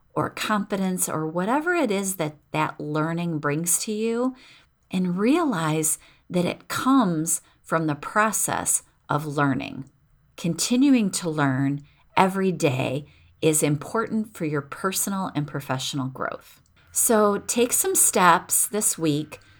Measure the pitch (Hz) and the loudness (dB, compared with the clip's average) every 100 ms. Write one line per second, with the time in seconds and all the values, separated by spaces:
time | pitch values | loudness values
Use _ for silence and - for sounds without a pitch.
0 | _ 156 - - - 214 196 196 190 180 | _ -4 -4 -4 -2 -2 -2 -2 -2 -2
1 | - 156 156 170 196 277 330 349 247 196 | -2 -2 -4 -2 0 0 0 0 0 0
2 | 196 - 151 - _ 151 156 - 151 151 | -2 -4 -6 -6 _ -2 -2 -4 -4 -2
3 | 156 165 175 151 147 147 175 - - 214 | 0 -2 -2 -2 -2 -2 0 -2 -2 -2
4 | 226 233 254 254 - - _ _ _ 185 | -2 0 -2 -4 -20 -20 _ _ _ -2
5 | 185 180 220 330 311 175 160 156 156 - | -2 0 2 4 2 0 0 0 0 -4
6 | - _ _ 180 175 - - - 254 269 | -8 _ _ 0 0 -4 -8 -4 2 4
7 | 196 160 165 - _ _ - 165 156 143 | 4 0 -2 -4 _ _ -4 -2 0 -2
8 | - 214 214 214 - 87 - - - _ | -2 0 2 0 -2 -2 0 -2 -4 _
9 | - 147 156 143 143 135 82 - - _ | -4 -4 -2 0 2 0 -4 -12 -16 _
10 | _ _ _ - 175 165 - 247 285 254 | _ _ _ -6 -4 -2 0 4 6 6
11 | 196 - 175 156 139 131 139 143 - _ | 4 -2 -4 0 0 2 0 -2 -8 _
12 | _ - 185 190 190 156 151 131 120 139 | _ 2 2 2 0 2 0 2 -2 -4
13 | - - _ - 160 156 147 147 - 220 | -8 -20 _ 0 2 2 2 0 -2 -4
14 | 226 220 214 - 160 147 143 - 190 190 | -2 -4 -4 -6 -4 -4 -6 -6 -4 -2
15 | - 196 185 147 147 143 - 131 - 147 | -2 -4 -4 -4 -4 -6 -4 -4 -4 -4
16 | 131 131 - - - - _ _ _ - | -6 -4 -6 -6 -16 -20 _ _ _ -2
17 | - 220 208 202 - 240 247 - 381 381 | 2 4 4 2 -2 0 0 0 0 2
18 | - 214 180 175 - - - 208 214 - | 2 6 6 6 4 -2 0 0 -2 0
19 | 160 147 151 - - | 0 0 -4 -12 -20